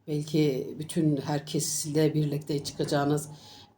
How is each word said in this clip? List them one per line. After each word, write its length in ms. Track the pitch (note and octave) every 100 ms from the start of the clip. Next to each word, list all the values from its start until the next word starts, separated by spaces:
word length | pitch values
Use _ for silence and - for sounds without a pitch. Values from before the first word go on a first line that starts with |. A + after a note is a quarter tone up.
| -
belki 680 | D3+ D3 D3+ D3+ B2+ - -
bütün 380 | D#3 F3 D#3 C#3
herkesle 1000 | C3 D3 - D3 - - D3+ D3 D#3
birlikte 500 | D3+ D3 D3 - C#3+
çıkacağınız 640 | C#3+ - C#3+ D3 C#3+ D3 - - - - -